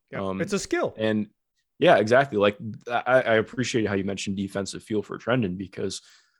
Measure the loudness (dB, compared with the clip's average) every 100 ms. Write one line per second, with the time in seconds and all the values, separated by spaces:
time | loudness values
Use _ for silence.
0 | _ -8 -6 -4 -4 -4 -2 -4 -4 -2
1 | -2 0 -4 _ _ _ _ 0 6 6
2 | 6 4 4 4 2 2 -10 -12 -6 -4
3 | 2 2 4 2 2 -4 -2 0 0 0
4 | -2 -6 -6 -4 -4 -4 -6 -10 -6 -6
5 | -4 -10 -2 0 0 -4 -10 -8 -8 -8
6 | _ _ _